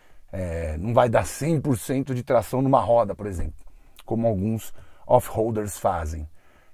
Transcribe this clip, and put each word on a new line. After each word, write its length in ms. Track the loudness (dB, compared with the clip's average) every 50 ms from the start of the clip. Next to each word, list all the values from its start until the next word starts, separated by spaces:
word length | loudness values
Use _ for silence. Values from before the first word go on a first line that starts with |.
| -20 -20 -20 -20 -14 -10
É, 440 | -8 -6 -4 -4 -4 -4 -4 -4 -4 -4
não 140 | -2 2
vai 160 | 4 4 6 6
dar 160 | 4 2 0
cem 340 | 0 -4 -4 0 0 0 2
por 180 | 2 0 0 0
cento 360 | -2 -2 -2 -2 -2 -2 -4
de 80 | -4
tração 380 | 0 2 2 2 2 2 0 0
numa 180 | 2 4 4 4
roda, 340 | 4 4 4 4 4 2 -2
por 120 | -6 -6
exemplo, 280 | -6 -4 -4 -4 -4 -6 -10 -14 -16 -18 -20 -20 -20 -20 -14 -8
como 200 | -4 -2 0 2
alguns 460 | 2 2 0 0 -2 -2 -4 -6 -8 -12 -14 -14 -16 -18 -10 0
off-roaders 720 | 4 4 4 4 2 -2 -2 -2 0 0 -2 -4 -4 -4 -2
fazem. 500 | 0 0 0 0 -2 -4 -6 -8 -10 -12 -14 -18 -20 -20 -20 -20 _ -20